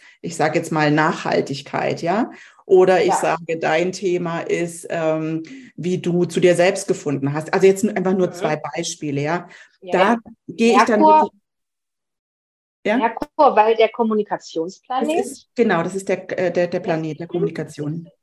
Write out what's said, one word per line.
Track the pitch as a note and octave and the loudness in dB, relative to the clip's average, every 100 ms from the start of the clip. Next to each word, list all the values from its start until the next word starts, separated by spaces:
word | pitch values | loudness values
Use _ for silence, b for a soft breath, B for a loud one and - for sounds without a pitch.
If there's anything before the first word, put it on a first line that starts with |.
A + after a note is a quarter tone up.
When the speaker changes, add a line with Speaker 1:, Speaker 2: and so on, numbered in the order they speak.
| b b | b b
Speaker 1:
ich | E3+ - | -10 -2
sag | D#3+ | 0
jetzt | E3 E3 | 0 -2
mal, | D#3 D3+ | 0 2
„Nachhaltigkeit“, | D3+ D#3 - E3 F3 - C#3 - C#3+ C#3 C3+ | 4 2 0 -2 -2 -2 -8 -8 -6 -4 -4
ja? | E3 G3+ C#4 B B B | -4 -2 -4 B B B
Oder | B F#3 F#3 F#3 | B 4 6 4
ich | F3+ | 2
Speaker 2:
Ja. | F3+ | 0
Speaker 1:
sage, | D#3 E3 E3+ E3 | 0 -2 -4 -4
„Dein | D3+ D#3+ F3+ | 0 0 -2
Thema | F3+ F#3+ F3 E3+ E3 | -4 -4 -2 -4 -4
ist, | - E3 E3+ E3+ - | -4 -4 -4 -8 -8
ähm, | E3+ D#3+ D#3+ D#3 D#3+ - B B B | -4 -2 -2 -4 -6 -8 B B B
wie | F3 E3+ | -6 -4
du | F3 F3 | -2 -2
zu | E3+ F3 | 0 2
dir | F3+ E3+ | 4 4
selbst | F3 - - | 2 0 -4
gefunden | F3+ D3 C#3 C#3 | -6 -4 -4 -4
hast.“ | D3+ D#3 | -6 -2
Also | F#3+ F#3+ | 2 4
jetzt | F#3+ | 4
n-, | G#3 G3+ | 0 -2
einfach | F#3 F#3+ | -2 0
nur | F3 | -2
Speaker 2:
Mhm. | |
Speaker 1:
zwei | - D#3 D3+ | -2 -4 -4
Beispiele, | D3+ E3 E3+ - D3+ C#3 | -6 -8 -8 -8 -6 -4
ja? | D3 F3+ F#3 B B B | -2 -4 -6 B B B
Speaker 2:
Ja, | F#3 | -2
Speaker 1:
Da | F3+ G3 | 2 2
Speaker 2:
ja. | A#3 - - - | 0 -4 -20 -10
Speaker 1:
gehe | - A#3 G3+ | 0 4 4
ich | |
dann | B3+ G#3+ | 4 4
Speaker 2:
Merkur | D#4 D#4 | 6 6
Speaker 1:
wirklich, | - _ _ _ _ _ _ _ _ _ _ _ _ _ _ _ G3+ | 4 _ _ _ _ _ _ _ _ _ _ _ _ _ _ _ -2
ja? | A#3 | 0
Speaker 2:
Merkur, | A3+ - - - C#4 G#3+ | 0 -4 -6 4 4 6
weil | A3 A3 | 4 4
der | G#3+ | 2
Kommunikationsplanet | - A3+ G#3+ G3+ F#3+ - E3 E3+ - - B3+ D4+ | 2 0 0 -2 -6 -6 -8 -8 -10 -8 -4 -2
Speaker 1:
Das | E4 - | -2 -4
ist, | - _ | -10 _
genau, | - A3+ E3+ | 0 0 0
das | F3 | -2
ist | F#3+ F#3+ | -6 -4
der, | F#3 - - | -6 -4 -4
äh, | F3+ | -2
der, | F3+ F3 | 0 -2
der | F3+ | -2
Speaker 2:
Ja. | |
Speaker 1:
Planet | F3+ D#3+ D#3+ D3+ | -4 -4 -4 -10
der | E3+ | -8
Kommunikation. | F3 E3 E3 D#3 - D3 E3+ E3+ _ | -4 -4 -4 -10 -8 -8 -8 -12 _